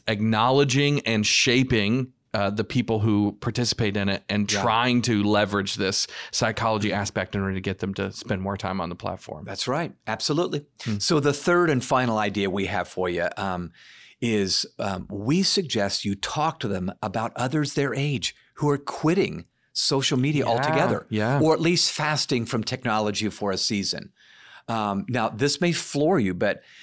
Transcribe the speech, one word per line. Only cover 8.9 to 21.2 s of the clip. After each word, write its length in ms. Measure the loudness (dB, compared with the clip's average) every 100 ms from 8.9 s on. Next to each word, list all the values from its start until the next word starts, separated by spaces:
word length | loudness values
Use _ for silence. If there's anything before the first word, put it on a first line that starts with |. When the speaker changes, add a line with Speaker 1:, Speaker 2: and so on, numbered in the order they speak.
Speaker 1:
platform. 500 | -6 -8 -8 -10 -12
Speaker 2:
That's 220 | -10 -6 -4
right. 260 | -4 -4 -10 -8
Absolutely. 580 | -6 -2 0 0 -4 -8 -10
Speaker 1:
Hmm. 140 | -4 -2
Speaker 2:
So 200 | 2 2
the 140 | 2
third 380 | 0 2 4 4
and 140 | 2
final 340 | 2 2 2 0
idea 300 | 0 0 -2
we 180 | 0 -2
have 200 | -2 -4
for 220 | -4 -2
you, 180 | -2 -4 -4
um, 360 | -6 -4 -8 -12 -20 -20 -20 -6
is, 440 | 0 0 0 -2 -4 -6
um, 300 | -6 -6 -8
we 320 | -6 0 2
suggest 600 | 2 0 0 0 0 -2
you 100 | -4
talk 460 | -4 -4 -2 -2 -2
to 80 | -4
them 240 | -2 -4 -4
about 300 | -4 -4 -4
others 400 | -2 -2 0 0
their 180 | 0 0 0
age 400 | -2 -2 -4 -10 _
who 140 | -2 0
are 80 | 0
quitting 680 | -2 -2 2 2 0 -2 -12 _ _
social 440 | -2 0 2 2 2
media 280 | 2 2
Speaker 1:
Yeah, 60 | 2
Speaker 2:
altogether, 540 | 2 2 2 2 0 -2
Speaker 1:
yeah. 300 | 0